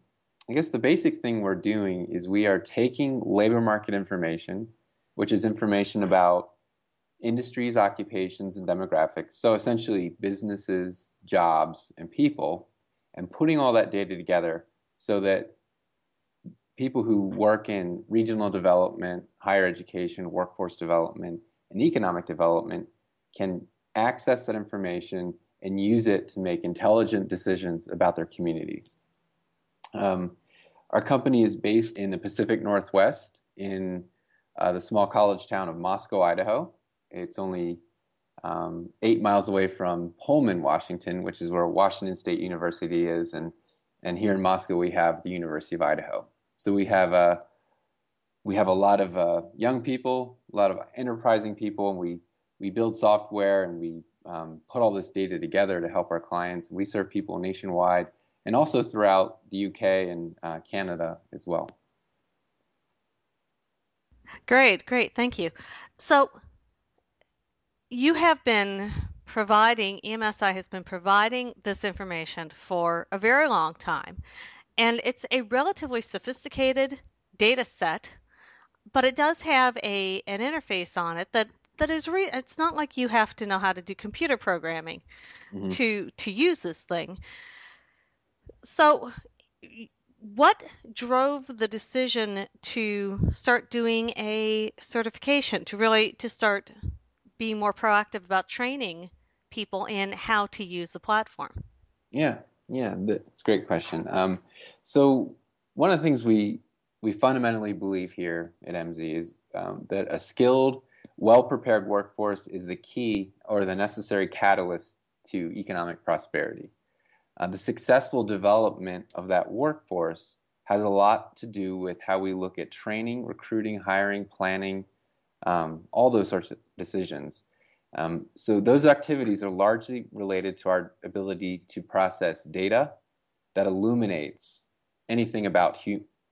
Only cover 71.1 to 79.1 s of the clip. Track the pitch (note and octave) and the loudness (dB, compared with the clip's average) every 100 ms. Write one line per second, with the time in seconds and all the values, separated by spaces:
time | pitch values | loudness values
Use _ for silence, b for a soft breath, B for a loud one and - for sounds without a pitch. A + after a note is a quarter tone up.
71.1 | G3+ A3 B3 B3 - G3+ F#3+ G3+ F3 F#3+ | 4 4 0 -6 -8 -8 -4 -6 -6 -8
72.1 | E3+ D#3 F3 D#3 - - F3 E3+ E3+ - | -8 -8 -10 -12 -16 -4 0 0 0 -4
73.1 | G3 A3 C#4 D4+ F#3 D#3 E3+ - D3+ - | 0 4 4 4 2 0 -2 -6 -6 -6
74.1 | F#3+ B B B B B - A#3 A#3 - | -14 B B B B B 0 2 2 -2
75.1 | - - B3+ G#3 B3 E4+ - C#4+ A#3 - | -6 -4 -4 0 0 0 -4 -6 -6 -6
76.1 | G3+ B3 B3+ C#4+ C4+ C4 C4 C4+ C4+ - | -10 -10 -10 -10 -2 0 2 0 -4 -16
77.1 | _ _ - G#3+ B3+ - - E3 D#3+ - | _ _ 2 2 2 -2 -4 -2 -2 -8
78.1 | - _ b b b b _ - C4 C4 | -20 _ b b b b _ -2 2 2